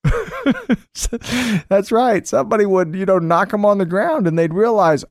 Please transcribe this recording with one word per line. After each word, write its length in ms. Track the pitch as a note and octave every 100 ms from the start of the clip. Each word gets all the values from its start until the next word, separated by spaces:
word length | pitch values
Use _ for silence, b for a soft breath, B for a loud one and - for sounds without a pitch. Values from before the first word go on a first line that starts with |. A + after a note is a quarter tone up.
<laughs> 1600 | - B4 A4+ C5 A#4+ - - B3 - - - A#3 - B3 B3 G3+ -
That's 240 | G3 G3
right. 340 | A3+ B3+ G3 -
Somebody 400 | - A#3+ A3 G3+
would, 280 | F#3 E3+
you 120 | F#3 F#3+
know, 120 | F#3
knock 360 | E3 E3+ G3
'em 100 | G#3
on 140 | G#3 G#3
the 80 | F3
ground 400 | F#3 D#4+ D#4 F3
and 100 | D#3+
they'd 140 | E3
realize, 520 | E3+ A3+ A3 E3+ D3 -